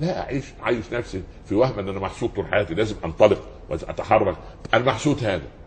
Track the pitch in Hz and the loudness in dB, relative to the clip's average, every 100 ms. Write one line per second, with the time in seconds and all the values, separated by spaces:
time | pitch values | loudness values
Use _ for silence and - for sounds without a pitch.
0 | 165 101 - 135 - - 110 120 - 120 | -4 -2 -4 -6 -6 -6 -2 -2 -2 -6
1 | - 92 80 - - 98 131 104 98 98 | -6 -8 -10 -14 -2 2 4 2 -4 -4
2 | 95 - 120 101 85 98 80 85 107 101 | -6 -4 -4 -2 0 0 2 0 0 -2
3 | 85 78 73 98 - - - 80 - - | -6 6 8 8 -2 -16 -8 -6 -6 -6
4 | - 110 98 82 - - - 117 127 110 | 2 4 4 -2 -8 -16 -2 2 2 2
5 | 147 139 110 90 67 - | 2 0 0 -2 -4 -14